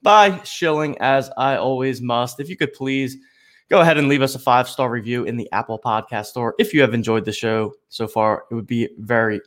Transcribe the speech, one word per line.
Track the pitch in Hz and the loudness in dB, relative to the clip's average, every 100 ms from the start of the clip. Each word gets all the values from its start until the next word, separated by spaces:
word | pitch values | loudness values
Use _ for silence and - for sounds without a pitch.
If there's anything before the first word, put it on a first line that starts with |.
by | 208 214 202 185 | 6 6 6 4
shilling, | - - 170 151 151 - | -8 -4 -2 0 -2 -2
as | 123 135 131 - | 2 2 0 -2
I | 135 135 | 0 0
always | 123 131 131 120 | -2 -2 -4 -4
must. | 123 120 123 - | -2 -2 -2 -6
If | 143 | -12
you | 185 | -6
could | 151 | -6
please | - 135 135 131 131 _ _ _ _ _ | -4 -4 -4 -4 -8 _ _ _ _ _
go | 196 | 4
ahead | 165 151 | 6 4
and | 143 | 2
leave | 143 | 2
us | 135 131 | 0 -2
a | |
five-star | - 123 123 - 131 | 2 2 2 -2 -4
review | 120 107 123 | -2 -4 -4
in | 101 117 | -4 -6
the | 113 | -6
Apple | 98 120 110 | -6 -6 -6
Podcast | 120 110 113 113 104 | -2 -4 -4 -10 -8
Store. | - 117 - | -6 -6 -2
If | 117 | 0
you | 147 | 2
have | 131 | 2
enjoyed | 117 113 113 104 | 2 0 -2 -2
the | |
show | 104 113 110 107 - _ | -4 -2 -2 -2 -8 _
so | - 110 | -8 -6
far, | - 107 107 - | 0 0 0 -4
it | |
would | 117 110 | -10 -4
be | 120 113 - | -4 -4 -6
very | 107 120 113 104 | -2 0 2 -2